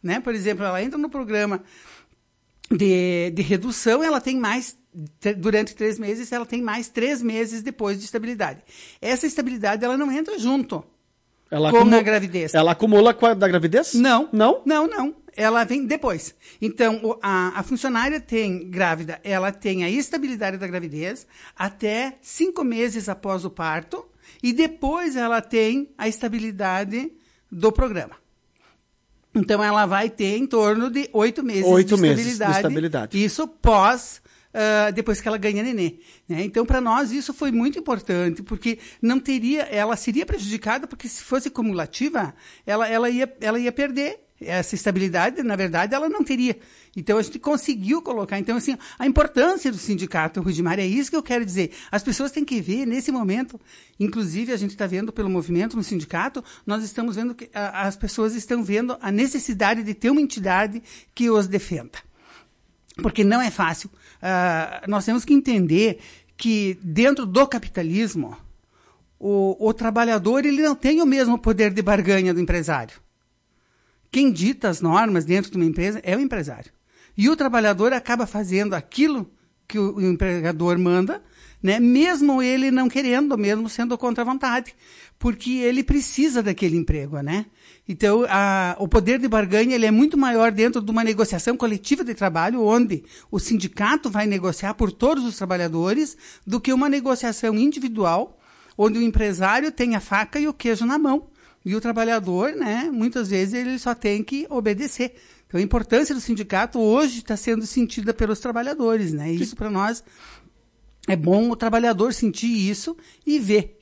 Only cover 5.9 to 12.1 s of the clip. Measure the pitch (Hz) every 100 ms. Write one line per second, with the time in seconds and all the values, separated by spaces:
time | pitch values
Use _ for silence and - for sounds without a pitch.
5.9 | 214 214 220 240 240 240 240 240 214 233
6.9 | - 240 285 233 220 226 226 220 254 208
7.9 | 202 214 233 226 240 180 139 _ - -
8.9 | - 208 240 311 285 254 247 202 214 240
9.9 | 262 294 262 320 415 233 269 - 170 -
10.9 | _ _ _ _ _ _ 151 151 233 233
11.9 | 226 214